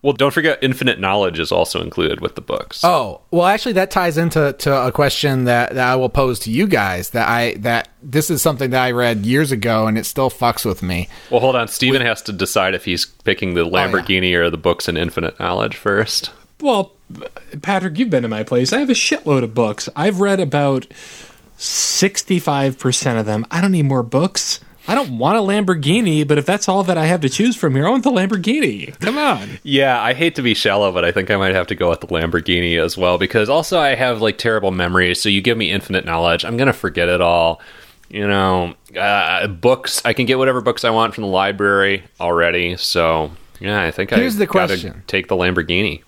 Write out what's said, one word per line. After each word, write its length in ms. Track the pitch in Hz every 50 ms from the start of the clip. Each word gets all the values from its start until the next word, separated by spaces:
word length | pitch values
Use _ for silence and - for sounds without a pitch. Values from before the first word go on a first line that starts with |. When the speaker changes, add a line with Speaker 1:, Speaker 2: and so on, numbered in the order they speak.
Speaker 1:
Well, 120 | - 143 135
don't 180 | 107 135 139
forget 260 | - 175 151 160 143 -
infinite 360 | - 131 127 - 135 127 107 -
knowledge 400 | 95 95 98 104 101 92 82 80
is 140 | 80 -
also 300 | - 87 82 - - 85
included 380 | 82 82 - - 85 76 - -
with 120 | - - -
the 60 | -
books. 420 | - - - - - - - -
Speaker 2:
Oh, 380 | - 175 175 156 123 101 90 - _ _
well, 140 | - 170 175
actually, 280 | 185 202 214 - 262 214
that 160 | 185 190 196
ties 260 | - 202 180 175 156
into, 380 | 156 170 170 - 160 147 143 131 -
to 260 | - 147 139 135 127
a 40 | 127
question 540 | 120 - 147 135 - - - 143 135 131 127
that, 300 | 123 120 120 120 - -
that 120 | 131 127 123
I 20 | 131
will 120 | 131 127 123
pose 300 | - 143 135 127 120 104
to 100 | - 113
you 160 | 113 139 202
guys, 440 | 202 175 120 101 98 92 90 90 -
that 180 | - 120 110 -
I, 240 | 117 120 120 117 - -
that 320 | 104 120 117 117 - - - _
this 280 | - 151 120 151 151 -
is 100 | 165 131
something 300 | - 160 147 120 139 127
that 120 | 123 131
I 100 | 127 127
read 340 | 120 123 123 120 117 107 101
years 260 | 110 123 143 156 139
ago, 340 | 135 110 101 120 113 110 110
and 120 | 110 110 113
it 80 | -
still 240 | - - - 135 127
fucks 340 | - - 123 117 117 - -
with 180 | 110 92 -
me. 280 | 95 90 90 87 87 - - - - -
Speaker 1:
Well, 120 | 123 117
hold 140 | 117 131 127
on. 140 | 123 117 110
Steven 320 | - - 131 127 131 135
Speaker 2:
Wait. 80 | 123 117
Speaker 1:
has 140 | 110 -
to 100 | - -
decide 420 | 104 87 95 - - 107 92 95 95
if 120 | 87 -
he's 180 | - 87 87 -
picking 480 | - - _ - - 98 - 107 92
the 80 | 85 85
Speaker 2:
Oh, 40 | 85 85
yeah. 180 | 90 90 95 95
Speaker 1:
Lamborghini 400 | 92 92 85 - 95 92 92 90 90
or 140 | 87 85 85
the 80 | 82
books 320 | 80 80 87 85 - - -
and 80 | 85
infinite 420 | 80 85 85 - 98 85 - - -
knowledge 380 | 95 87 90 98 - - -
first. 540 | - - 104 101 101 110 - - - - - - - - _ _ _
Speaker 3:
Well, 300 | 311 285 247 202 190 - _ _ _ _ - - - - - - - - - 147
Patrick, 380 | - - 202 190 180 190 151 175
you've 100 | 262 233
been 140 | 160 127
to 60 | 120 113
my 120 | 110 107
place. 300 | 107 - 131 123 127 131
I 60 | - 262
have 100 | 294 254
a 60 | 247
shitload 480 | - - - 208 - - 156 143 135 123
of 80 | 113
books. 340 | 110 123 117 107 104 - - - -
I've 260 | 135 156 208 208 180
read 200 | 202 202 196 185
about 460 | 180 147 151 147 143 139 135 131 - _ - - - - - - - - - - - _ - -
sixty-five 1200 | - - - - - - - - 185 190 - - - - 190 175 - - 143 139 139 135 131 -
percent 400 | - 131 127 - - 139 120 113
of 80 | 107
them. 180 | 104 107 107 113 -
I 100 | - 170
don't 120 | 180 196
need 100 | 190 170 147
more 180 | 135 135 127
books. 580 | 120 117 127 135 170 190 - - - - - - - - - - - -
I 60 | 202
don't 240 | 269 277 170 127 113
want 180 | 120 151 202
a 40 | 233
Lamborghini, 840 | 202 190 202 208 208 185 180 160 135 143 180 233 233 185 156 151 151
but 120 | 143 151 135
if 80 | 120
that's 220 | - 185 208 - -
all 140 | 185 196 190
that 140 | 175 180 160
I 60 | 156
have 140 | 160 180 175
to 80 | 147 131
choose 260 | - - 208 247 226
from 220 | - - 156 131
here, 100 | 135 147
I 40 | 190
want 120 | 247 269
the 80 | 220 277
Lamborghini. 880 | 247 190 185 196 220 196 165 202 247 311 269 151 107 98 - - - -
Come 200 | 170 202 254 294
on. 420 | 302 277 190 110 98 107 - -
Speaker 1:
Yeah, 400 | _ 147 139 135 139 135 127 120
I 120 | 107 117 127
hate 200 | 127 165 170 160
to 60 | -
be 120 | 127 120 107
shallow, 360 | - - 110 98 104 104 98
but 140 | 90 90 87
I 80 | 87
think 180 | 87 101 92 90
I 60 | 107
might 180 | 98 95 95 95
have 140 | 92 87 -
to 80 | 104
go 140 | 82 92 87
with 100 | 82 -
the 80 | - 82
Lamborghini 760 | 87 82 80 85 82 87 80 - 90 87 87 87 85 82
as 140 | 80 85 -
well, 200 | 92 90 90 90
because 320 | 87 95 90 - 113 104 110
also 300 | 139 160 156 - 190 170
I 160 | 151 143 135
have, 260 | 120 131 127 120 110
like, 180 | 110 107 104 -
terrible 340 | - 117 110 110 98 95
memories, 480 | 92 90 87 87 90 90 90 90 90 -
so 60 | - 110
you 140 | 101 98
give 140 | 92 120 117 113
me 120 | 107 80
infinite 360 | 92 101 - - 95 92 -
knowledge, 380 | - 82 82 85 85 85 85 -
I'm 120 | 82 117
gonna 160 | 117 135 139
forget 360 | 117 - - 95 85 87 85 87
it 120 | 90 90
all. 400 | 90 85 87 85 82 82 82 - - - - - - - - _ - _
You 180 | - 104 104
know, 480 | 101 101 98 95 95 92 92 87 87 - _ _ - - -
uh, 480 | 95 104 104 101 90 80 90 87 90 -
books, 540 | 92 82 120 120 131 127 - - - - -
I 80 | 120
can 140 | 107 - 127
get 120 | 117 131 131
whatever 220 | 131 131 127 127
books 220 | 107 123 117 -
I 80 | - 120
want 240 | 113 110 113 113 104
from 80 | -
the 80 | 110 98
library 720 | 92 92 98 101 101 98 104 101 101 98 98 98 98 95 - - _ _
already, 580 | 85 85 87 85 85 85 85 87 87 87 90
so, 540 | 90 - - - 90 85 82 82 80 78 76 80 - - - - -
yeah, 200 | 92 98 104 104
I 80 | 90 80
think 180 | 76 - 101 -
Speaker 2:
Here's 260 | - 110 - 262 214
Speaker 1:
I 20 | 202
Speaker 2:
the 60 | 208
Speaker 1:
gotta 200 | - - 95 92 92 98
Speaker 2:
question. 280 | 90 - 87 - - -
Speaker 1:
take 220 | - - 98 90 -
the 80 | 98
Lamborghini. 680 | 90 90 90 92 87 82 78 87 90 107 98 76 78 _